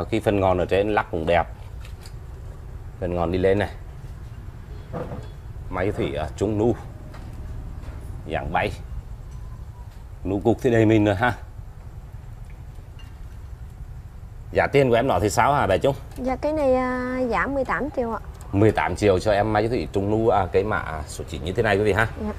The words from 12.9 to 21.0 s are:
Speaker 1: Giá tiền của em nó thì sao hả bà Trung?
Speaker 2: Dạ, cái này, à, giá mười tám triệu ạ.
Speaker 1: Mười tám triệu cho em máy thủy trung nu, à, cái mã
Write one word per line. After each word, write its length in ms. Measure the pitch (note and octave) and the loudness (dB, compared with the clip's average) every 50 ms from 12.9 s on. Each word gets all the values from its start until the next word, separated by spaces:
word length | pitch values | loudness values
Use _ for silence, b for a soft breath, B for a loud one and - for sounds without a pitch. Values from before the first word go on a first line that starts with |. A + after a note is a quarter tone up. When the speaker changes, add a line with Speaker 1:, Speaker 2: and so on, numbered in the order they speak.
| - - - - - - - - - - - - - - - - - - - - - - - - - - - - - - - - | -16 -16 -16 -14 -14 -14 -14 -14 -14 -14 -14 -14 -14 -12 -14 -14 -14 -14 -14 -12 -12 -14 -14 -14 -14 -14 -16 -14 -14 -14 -10 -4
Speaker 1:
Giá 160 | - F2+ E2+ E2+ | 2 2 2 6
tiền 220 | - C#3 C#3 B2+ | 6 6 6 8
của 60 | A#2 | 6
em 120 | A2+ B2 C3+ | 6 6 4
nó 120 | F#2+ F2+ | 4 4
thì 100 | F#2+ G#2 | 4 4
sao 240 | - - A2+ C3 C#3+ | 4 6 6 6 6
hả 140 | C#3+ A#2 F#2+ | 4 4 4
bà 100 | F#2+ F2+ | 4 4
Trung? 180 | - C#3 C#3 - - - - - | 4 2 0 0 -4 -12 -10 -6
Speaker 2:
Dạ, 180 | B3+ B3+ C4 | -2 -2 -2
cái 180 | B3+ - D4 D#4 | -2 -2 -2 0
này, 220 | D#4 C#4+ C4 B3+ | 2 4 4 4
à, 440 | B3+ B3+ B3+ B3+ B3+ B3+ B3+ B3+ B3+ B3+ A#3+ | 4 2 0 -2 -2 -2 -2 -2 -2 0 0
giá 180 | A3 F3 E3+ A3+ | 0 0 0 0
mười 180 | C#4 C#4 B3+ | 0 -2 0
tám 240 | - G3 E3 A#3+ D4 - | 0 0 -2 -2 -4 -2
triệu 180 | - A#3+ A3+ A3+ | -2 -2 -2 -2
ạ. 60 | G3+ - - - - - - | -6 -8 -10 -12 -12 -10 -2
Speaker 1:
Mười 200 | - G2 G#2 G#2+ | 2 6 6 6
tám 240 | - - D2+ D#2+ F#2 | 6 4 2 0 0
triệu 240 | F2+ G#2+ G2+ F#2+ F#2 | 2 4 6 6 6
cho 120 | E2+ G#2+ | 4 4
em 220 | G#2 G2 G#2 A2 G#2+ | 4 4 4 4 4
máy 140 | G#2+ G#2+ A2+ | 2 2 2
thủy 200 | B2 A2+ D#2 C#2+ - | 0 0 -2 0 -2
trung 180 | G2+ G2 G2+ | 0 0 2
nu, 180 | G#2+ A2 A2+ A2+ | 2 2 4 4
à, 160 | - G#2 F#2 F2 | 4 4 4 4
cái 120 | - F#2+ G2 | 2 2 2
mã 380 | G#2+ G#2+ F2 - D#2 D#2 D#2 | 2 0 -2 -2 -4 -6 -6